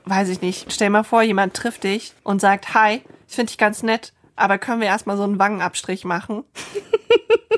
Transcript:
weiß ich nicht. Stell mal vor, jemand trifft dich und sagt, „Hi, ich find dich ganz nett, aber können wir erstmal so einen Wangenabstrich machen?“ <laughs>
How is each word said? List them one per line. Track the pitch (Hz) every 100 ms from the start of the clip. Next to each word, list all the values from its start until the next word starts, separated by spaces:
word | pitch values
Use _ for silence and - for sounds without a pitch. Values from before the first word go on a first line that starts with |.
| -
weiß | 190 196
ich | 185
nicht. | 180 185 -
Stell | - 202
mal | 208
vor, | 214 233
jemand | 226 196 190
trifft | - 233 -
dich | 190 208 - -
und | - 202
sagt, | 196 196 -
„Hi, | 226 214 240 - - _
ich | -
find | 233
dich | -
ganz | 214 214
nett, | 226 233 - _ _ -
aber | 202 196
können | - 233
wir | 208
erstmal | 208 - 202
so |
einen | 202 196
Wangenabstrich | 202 202 175 - - 185 180
machen?“ | 175 - 214 -
<laughs> | - - 403 - 415 - 466 - 453 -